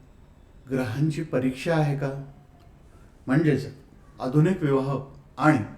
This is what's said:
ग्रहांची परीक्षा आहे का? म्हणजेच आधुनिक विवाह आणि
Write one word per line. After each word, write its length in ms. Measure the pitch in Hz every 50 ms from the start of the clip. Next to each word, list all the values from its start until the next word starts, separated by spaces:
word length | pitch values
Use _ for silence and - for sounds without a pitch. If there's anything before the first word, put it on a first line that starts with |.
| - - - - - - - - - - - - - -
ग्रहांची 520 | 131 127 127 110 110 143 151 160 147 165
परीक्षा 540 | 160 - - 131 127 131 127 - - 170 165
आहे 200 | 160 151 147 143 139
का? 260 | 143 135 139 139 - - - - - - - - - - - - - - - - - - - - -
म्हणजेच 480 | - 131 160 170 156 135 - - - - - - - - - - - - -
आधुनिक 420 | 120 127 127 151 156 180 190 185
विवाह 360 | 160 143 139 135 131 135 143 - - - - - - - - -
आणि 200 | 139 156 147 123 101 - -